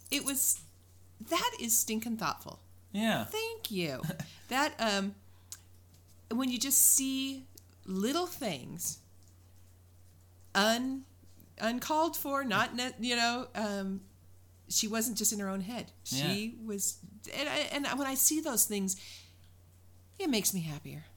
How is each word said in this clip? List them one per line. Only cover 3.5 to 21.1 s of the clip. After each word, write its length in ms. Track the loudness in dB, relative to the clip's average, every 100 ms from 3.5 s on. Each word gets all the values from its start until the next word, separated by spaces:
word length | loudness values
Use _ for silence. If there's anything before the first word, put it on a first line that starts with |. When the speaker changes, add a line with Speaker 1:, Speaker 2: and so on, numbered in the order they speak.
| -6 -4
Speaker 1:
you. 300 | -2 -2 -2 -4
Speaker 2:
<laughs> 420 | -6 -10 -16 -4
Speaker 1:
That, 260 | 0 0 2
um, 340 | 2 2 0 -6 -16 -20 -18 -18 -18 -20 -20 -20 -20 -20 -2
when 160 | 0 0
you 80 | 0
just 200 | 4 6
see 680 | 8 6 4 0 -2 -6 -12 -20 -20 -16
little 420 | -4 0 2 0 -2
things 720 | -4 -6 -6 -8 -8 -6 -8 -14 -20 -20 -20 -20 -20 -20 -20 -20 -20 -20 -20 -20 -20 -2
un-, 500 | 4 4 4 0 -4 -8 -20 -20 -20 -20 -4
uncalled 560 | -2 -2 2 4 4 0
for, 280 | -2 0
not, 300 | 2 2 2
ne-, 180 | 0 -4 -2
you 160 | 0 4
know, 300 | 4 2 -4
um, 460 | -4 -2 -2 -2 -6 -10 -20 -20 -20 -20 -20 -2
she 200 | 0 2
wasn't 280 | 0 0 0
just 140 | 0
in 60 | 0
her 100 | -2
own 120 | -2
head. 320 | -4 -6 -10 -12
She 520 | -4 0 2 0 -2 -6
Speaker 2:
Yeah. 60 | -6
Speaker 1:
was, 320 | -2 -2 -4 -12 -16 -10 -4
and 120 | -2
I, 80 | 0 0
and 140 | -2 0 0
when 80 | 0
I 80 |
see 260 | 4 4 4
those 240 | 2 2
things, 320 | 2 2 0 -2 -8 -16 -20 -20 -20 -20 -20 -20 -20 -20 -20 -4
it 100 | 0
makes 220 | 2 2
me 60 | 0
happier. 440 | -4 -6 -10 -14 -14